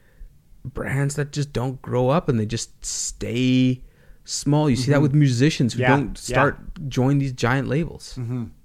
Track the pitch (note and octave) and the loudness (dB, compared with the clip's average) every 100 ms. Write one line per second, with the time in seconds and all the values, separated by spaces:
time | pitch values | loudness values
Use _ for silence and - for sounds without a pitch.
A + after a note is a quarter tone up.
0 | _ - - - _ - B2+ - - C3+ | _ -20 -20 -20 _ -18 -12 -8 -4 -2
1 | C#3 D3 C#3+ D3 C#3+ A#2 C3 B2+ - B2 | -2 -2 -6 -4 -4 -4 -4 -6 -4 0
2 | B2+ D#3 - A#2 G#2+ A2+ - - - - | 2 2 2 0 -2 -4 -8 -12 -10 -8
3 | - - G2+ A#2 B2+ B2+ B2+ B2+ - _ | -8 -8 -4 0 2 4 4 0 -8 _
4 | - - - - - D3 D3+ B2+ B2+ D3 | -20 -20 -10 -6 0 2 2 2 2 4
5 | D3 D3 C#3+ A#2+ D3+ - B2 A#2+ B2+ C#3 | 4 4 4 4 2 2 0 2 2 2
6 | A2 - - B2+ C#3 - - - C#3+ B2+ | 0 -8 -4 0 0 -2 -10 -12 -4 0
7 | B2+ C#3+ C3+ B2+ A#2 C3+ A2+ C3+ D#3+ - | 2 2 0 -2 0 0 0 -2 -2 -8
8 | - - A#2 B2 A2+ - | -14 -10 -6 -6 -8 -12